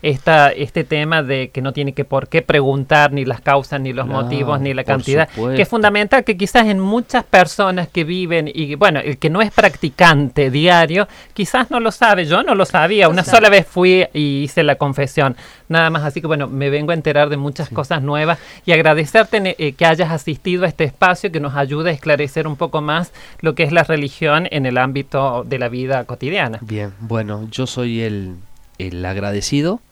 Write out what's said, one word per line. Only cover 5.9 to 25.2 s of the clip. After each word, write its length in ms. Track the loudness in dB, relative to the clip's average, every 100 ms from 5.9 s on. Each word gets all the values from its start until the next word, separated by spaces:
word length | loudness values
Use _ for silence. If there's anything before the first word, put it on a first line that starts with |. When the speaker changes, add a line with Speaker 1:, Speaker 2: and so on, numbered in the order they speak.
| 2 2 2
Speaker 1:
que 120 | 2 -4
quizás 300 | 2 2 2
en 140 | 0
muchas 440 | 0 -2 -2 -4 2
personas 640 | 2 4 2 0 0 -4
que 160 | -4 -4
viven 440 | -4 -2 -2 -2
y, 220 | -6 -6
bueno, 260 | 2 2 2
el 180 | -4 -2
que 100 | -2
no 140 | 0
es 80 | 2
practicante 1000 | 4 2 2 -8 4 6 6 2 0 0
diario, 580 | 2 4 6 4 0 -2 -6 -16 -6
quizás 340 | -2 -2 0
no 100 | -2
lo 120 | -2
sabe. 340 | 2 2 2 2
Yo 160 | 0
no 140 | 2 0
lo 100 | 2
sabía. 420 | 2 2 4 4
Una 140 | 4
Speaker 3:
Total. 120 | 4 6
Speaker 1:
sola 120 | 8
vez 180 | 6 4
fui 400 | 2 4 4 2
y 280 | -2 -2 -2 -2
hice 180 | 0
la 120 | 0 0
confesión, 580 | -2 -2 -2 0 0 -2 -16 -20 _
nada 220 | 0 0
más. 120 | 0 -4
Así 140 | -6
que, 60 | -4
bueno, 200 | -4 -4
me 240 | -4 -2
vengo 180 | -2 -2
a 60 | -2
enterar 340 | 0 2 0
de 80 | 0
muchas 320 | -6 -6 -8
Speaker 2:
Sí. 60 | -6
Speaker 1:
cosas 260 | -4 -4
nuevas 380 | -2 -2 -2 -2 -6 -12 0
y 60 |
agradecerte, 840 | 2 4 2 2 2 2 0 -2 -4
eh, 160 | -6
que 120 | 0 2
hayas 240 | 2 0
asistido 540 | -4 -6 -6 -4 -2
a 60 | -2
este 160 | 0 -4
espacio 440 | 2 2 2 -4
que 80 | -4
nos 120 | -4 -4
ayuda 340 | -4 -2 -4
a 40 |
esclarecer 540 | -4 0 0 0 -4 -6
un 80 | -6
poco 240 | -4 -4
más 320 | -2 -4 -6 -12 -20 -6
lo 140 | -4 -2
que 80 |
es 100 | 0
la 100 | 2
religión 640 | 2 -2 -4 -4 0 0 0
en 140 | -4 -2
el 120 | 0
ámbito 680 | 0 -2 -4 -2